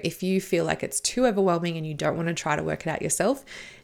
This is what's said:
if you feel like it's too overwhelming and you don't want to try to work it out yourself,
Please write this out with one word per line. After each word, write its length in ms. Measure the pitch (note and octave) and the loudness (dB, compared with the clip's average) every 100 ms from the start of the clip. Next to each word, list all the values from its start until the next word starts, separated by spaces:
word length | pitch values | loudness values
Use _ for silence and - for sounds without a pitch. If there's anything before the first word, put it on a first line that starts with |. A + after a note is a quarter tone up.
if 180 | E3 - | 0 -2
you 160 | F#3 F#3+ | 2 2
feel 280 | F#3 E3+ D#3+ | 2 0 2
like 160 | - | -2
it's 180 | - - | -2 -2
too 260 | - - B3+ | -2 2 2
overwhelming 520 | G3+ F#3+ E3+ F3 E3 | 4 4 4 0 -2
and 80 | D#3 | -4
you 80 | |
don't 200 | D3 D3+ | -2 0
want 140 | E3 E3+ | 0 -2
to 60 | |
try 200 | E3 D#3+ | -2 0
to 80 | D3+ | 0
work 240 | D#3 D#3 D#3+ | 0 -2 -4
it 40 | |
out 100 | - | -4
yourself, 420 | D#3 - F#3+ C4+ - - - - | -2 0 2 0 -4 -16 -16 -20